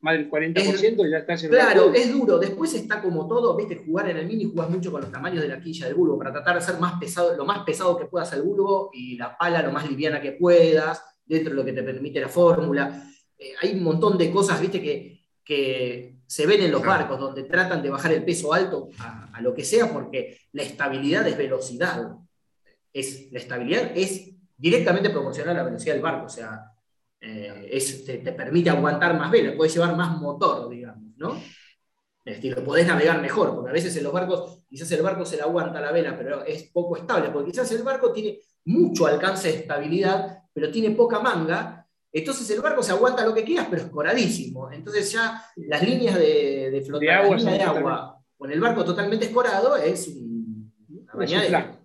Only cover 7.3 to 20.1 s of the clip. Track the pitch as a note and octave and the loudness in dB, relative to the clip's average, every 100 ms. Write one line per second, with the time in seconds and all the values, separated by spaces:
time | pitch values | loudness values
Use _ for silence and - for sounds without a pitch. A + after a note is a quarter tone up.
7.3 | E3+ C#3+ - - D3+ F#3 E3+ D#3 F3 D#3 | 0 -2 -2 -2 0 2 0 -2 -4 -4
8.3 | C#3 D3 - - G3 - B2+ B2+ A#2+ A#2+ | -4 -2 0 2 2 0 -10 -12 -10 -10
9.3 | - F3 E3 C#3 C#3+ D3+ C3+ D#3 D3+ C#3+ | -4 0 0 0 -2 -4 -2 -2 -2 -6
10.3 | - F3 F3 E3 D#3 D#3 D#3+ - _ _ | 0 6 8 8 6 2 -4 -10 _ _
11.3 | D#3+ D#3 C#3 B2+ C3 B2+ B2+ C#3+ C#3+ C3 | -2 0 -2 -4 -4 -6 -6 -6 -6 -2
12.3 | F3 F3 E3+ D3 C#3+ C#3 - - - _ | 4 6 6 2 0 -2 -6 -16 -20 _
13.3 | _ - - F#3+ G3 E3+ E3 G#3 F#3 E3 | _ -18 -4 -2 0 0 2 4 4 2
14.3 | F#3 E3 E3 F3 F#3 D3+ C#3 - - _ | 4 2 2 -2 -2 -4 -6 -6 -20 _
15.3 | _ _ D3 C3+ C3 B2+ B2 B2 - _ | _ _ -2 -2 -2 -4 -6 -12 -20 _
16.3 | - D#3 G3+ F3+ C#3+ - F3+ C#3+ C3 C#3 | -2 4 4 4 2 2 2 0 -4 -6
17.3 | C3+ C3+ F3 F3+ E3+ C#3 C#3 F3 D#3 - | -8 -2 0 2 0 -2 -2 0 0 0
18.3 | F3 D3 E3+ F#3 D#3+ - - A2+ A2+ G#2+ | -2 0 2 2 -2 -8 -14 -16 -16 -18
19.3 | A#2 B2 A#2+ C3+ A3 A#3 - B2+ | -4 -4 -2 2 2 2 -2 -6